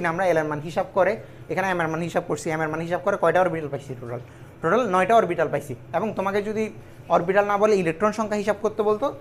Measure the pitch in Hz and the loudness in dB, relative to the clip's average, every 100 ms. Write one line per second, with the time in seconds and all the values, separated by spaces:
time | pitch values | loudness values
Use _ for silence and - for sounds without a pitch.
0 | 175 165 190 160 151 147 156 165 185 - | -2 0 2 2 2 -2 -4 -4 -2 2
1 | 180 226 - - - 165 190 180 165 160 | 2 2 -6 -16 -8 -2 0 0 0 -2
2 | 170 180 170 160 - 160 156 156 165 175 | -2 -2 -2 -4 -2 -2 -2 -2 -2 -2
3 | 175 196 170 175 180 160 147 135 123 123 | 0 2 4 4 2 0 -4 -6 -8 -12
4 | 117 120 - - - - 160 214 247 185 | -8 -10 -10 -18 -20 -4 0 2 2 2
5 | 185 226 185 170 151 147 147 127 - 165 | 4 4 4 2 0 -2 -6 -12 -6 -4
6 | 208 190 190 202 202 214 220 - - - | -2 -2 -2 -2 -2 -4 -4 -8 -18 -14
7 | - 170 170 190 202 202 214 208 170 160 | 0 2 4 2 4 4 4 4 2 2
8 | 214 208 214 214 208 208 214 214 208 214 | 0 0 -2 -2 0 0 -2 0 0 0
9 | 269 - | -2 -2